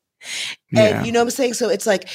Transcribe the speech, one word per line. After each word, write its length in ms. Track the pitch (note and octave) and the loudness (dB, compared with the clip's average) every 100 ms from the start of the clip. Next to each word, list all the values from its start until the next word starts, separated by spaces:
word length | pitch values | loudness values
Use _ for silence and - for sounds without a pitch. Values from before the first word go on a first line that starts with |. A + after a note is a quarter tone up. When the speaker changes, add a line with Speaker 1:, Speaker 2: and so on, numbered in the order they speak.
| _ _ - - - - _ | _ _ -12 -10 -10 -12 _
Speaker 1:
And 140 | - G#3+ | 4 4
Speaker 2:
Yeah. 160 | - | 4
Speaker 1:
you 80 | A3+ | 0
know 80 | A#3 | 0
what 40 | A#3+ | 0
I'm 40 | |
saying? 240 | B3+ B3+ | 0 -2
So 140 | A3+ A3 | 0 -2
it's 180 | G3 A3 | 0 0
like, 220 | F#3+ - | -2 -4